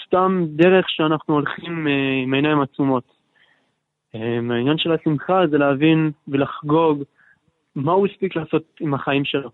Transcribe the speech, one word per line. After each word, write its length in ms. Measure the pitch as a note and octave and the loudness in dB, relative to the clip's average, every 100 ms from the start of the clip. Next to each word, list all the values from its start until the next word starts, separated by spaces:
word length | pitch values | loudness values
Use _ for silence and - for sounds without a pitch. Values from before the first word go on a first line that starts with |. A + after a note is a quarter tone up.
| - | 0
סתם 400 | F3+ F#3+ F#3+ E3 | 2 2 2 -2
דרך 420 | D3+ F3 F#3 F3+ | 2 4 4 2
שאנחנו 440 | - D#3 D#3 - | 0 0 0 0
הולכים, 540 | D3+ C#3 - E3 E3+ D3+ | 0 0 -6 -8 -4 -2
אה, 340 | C#3 C3+ C3+ | 0 0 -2
עם 100 | B2+ | 0
עיניים 280 | C3+ D3+ D3+ | 0 2 2
עצומות. 420 | C#3 - C#3 B2+ - _ _ _ _ _ _ _ _ _ _ A2 | 0 0 0 0 -2 _ _ _ _ _ _ _ _ _ _ -10
אה, 240 | A2+ A#2+ A#2+ | -4 -4 -2
העניין 280 | A#2+ B2 D#3 | -2 0 -2
של 140 | E3+ | 0
השמחה 560 | D#3+ - D3 - F#3 F3 | -2 0 -2 0 0 2
זה 100 | D3 | 2
להבין 540 | C#3+ C3+ D#3 D#3+ D#3 D3 - | 2 2 2 4 2 -4 -6
ולחגוג 760 | C#3 C#3 - D3 D#3+ E3 D3 C#3 _ _ _ _ _ _ - | -2 -2 -4 0 2 2 0 -4 _ _ _ _ _ _ -6
מה 160 | C#3 | 0
הוא 160 | F#3 G3 | 2 0
הספיק 280 | - F#3+ E3+ | -2 -6 -4
לעשות 280 | D#3 D#3 - - | -2 -4 -4 -8
עם 140 | D#3 | -4
החיים 320 | C#3 D3 C#3 C#3 | -4 -2 -2 0
שלו. 240 | C#3 B2+ | -4 -6